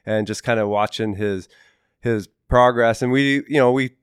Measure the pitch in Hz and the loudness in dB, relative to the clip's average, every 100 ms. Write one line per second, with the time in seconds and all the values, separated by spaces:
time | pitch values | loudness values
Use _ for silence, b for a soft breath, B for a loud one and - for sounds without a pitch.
0 | - 107 104 107 - 113 104 104 104 - | -6 -4 -4 -6 -4 -2 0 0 -2 -4
1 | 110 98 104 98 - b b b b b | -6 -4 -6 -6 -10 b b b b b
2 | 120 110 95 _ _ 123 123 120 117 113 | -4 -4 -6 _ _ 4 4 4 0 0
3 | 123 131 139 139 - 143 123 131 127 - | 0 2 2 0 0 2 2 2 -2 -8